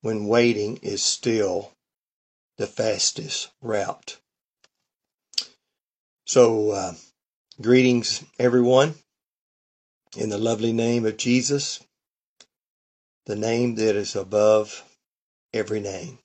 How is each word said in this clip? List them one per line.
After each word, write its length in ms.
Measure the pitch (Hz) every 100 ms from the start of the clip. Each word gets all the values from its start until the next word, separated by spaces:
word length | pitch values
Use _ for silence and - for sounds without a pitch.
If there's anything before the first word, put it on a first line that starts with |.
When 260 | 110 110 104
Waiting 500 | 113 120 107 104 -
is 240 | 104 98
Still 680 | - - 123 113 98 90 107 _ _ _ _ _ _ _ _ -
the 100 | 101
Fastest 840 | - 110 92 - - - - - _
Route. 560 | 117 104 98 - - - _ _ _ _ _ _ _ _ _ _ _ - - _ _ _ _ _ _ _ -
So, 460 | 135 117 110 107
uh, 220 | 101 92 82 - _ _ _ _ -
greetings, 640 | 110 127 127 123 113 - - _
everyone, 560 | 123 123 123 131 151 156 _ _ _ _ _ _ _ _ _ _ _ -
in 120 | 110
the 80 | 101
lovely 360 | 113 110 113
name 320 | 113 117 120 110
of 120 | 107
Jesus, 640 | 123 123 123 143 139 - _ _ _ _ _ _ _ _ _ _ _ _ _ _ -
the 100 | 104
name 400 | 107 117 123 113
that 200 | 110 104
is 200 | 98 104
above 680 | 92 104 107 107 107 - - _ _ _ _ _ _
every 260 | 110 98 107
name. 400 | 101 95 - -